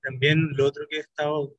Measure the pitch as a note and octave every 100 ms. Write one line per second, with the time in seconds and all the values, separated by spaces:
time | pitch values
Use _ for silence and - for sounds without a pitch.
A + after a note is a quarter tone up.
0 | - B2+ C#3 D#3 D#3+ C#3 C#3 C#3+ D3 D#3
1 | D3 - D3 D3+ C#3